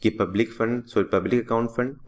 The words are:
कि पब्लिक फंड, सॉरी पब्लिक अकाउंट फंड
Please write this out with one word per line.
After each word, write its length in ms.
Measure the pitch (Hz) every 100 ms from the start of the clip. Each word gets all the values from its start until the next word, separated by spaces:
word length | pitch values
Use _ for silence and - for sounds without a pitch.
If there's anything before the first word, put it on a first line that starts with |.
कि 80 | 110
पब्लिक 420 | - 92 101 113
फंड, 320 | - 113 120
सॉरी 220 | 120 135 -
पब्लिक 320 | 98 95 120
अकाउंट 260 | - 117 117
फंड 260 | - 127 147